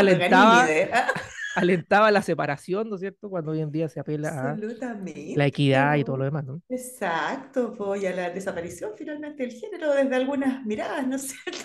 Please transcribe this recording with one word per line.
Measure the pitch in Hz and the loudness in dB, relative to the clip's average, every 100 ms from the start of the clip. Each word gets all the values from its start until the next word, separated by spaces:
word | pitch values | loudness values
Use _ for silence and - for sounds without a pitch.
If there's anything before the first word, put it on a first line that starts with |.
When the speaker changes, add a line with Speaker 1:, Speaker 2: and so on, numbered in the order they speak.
Speaker 1:
bueno, | 202 | 8
no | 175 | 6
hagáis | 180 | 6
Speaker 2:
alentaba, | 190 208 233 - | 8 10 8 6
Speaker 1:
ni | |
idea. | 156 190 220 370 | 4 2 0 0
Speaker 2:
<laughs> | - - - - | -2 -8 -10 -6
alentaba | - 180 180 - 202 214 | 0 2 2 4 6 6
la | 202 | 4
separación, | 196 160 143 139 - 185 226 | 2 -2 -2 -4 -4 -4 -4
¿no | 202 | -6
es | |
cierto? | 196 196 208 | -10 -10 -8
Cuando | 185 156 | -6 -4
hoy | 156 | -4
en | 156 | -2
día | 151 160 | -2 -4
se | 151 | -6
apela | 143 151 151 | -6 -4 -4
a | 135 131 | -4 -4
Speaker 1:
Absolutamente, | 156 214 240 254 214 185 147 143 - | -4 -8 -8 -8 -8 -10 -10 -6 0
Speaker 2:
la | 143 | 2
equidad | - 143 131 143 147 | 2 4 4 4 2
y | |
Speaker 1:
po. | 131 | 0
Speaker 2:
todo | 135 | -2
lo | |
demás, | 135 147 127 | -2 -4 -8
¿no? | 151 - | -12 -8
Speaker 1:
Exacto, | 247 247 - 190 165 151 269 - 262 240 | -8 -8 -8 -4 -2 -4 -6 -6 -4 -4
po, | - 202 | -4 -4
y | 196 190 | -4 -4
a | |
la | 180 175 | -4 -6
desaparición | 185 185 175 170 - - - | -6 -6 -6 -8 -10 -12 -10
finalmente | 311 294 302 294 247 | -12 -10 -10 -8 -8
del | |
género | 220 427 370 311 | -8 -12 -4 0
desde | 277 269 254 | 2 2 2
algunas | 262 285 269 247 | 0 0 -2 -2
miradas, | 214 214 - 339 262 | -4 -4 -4 -4 -4
¿no | 269 | -4
es | - | -6
cierto? | - - - | -12 -10 -10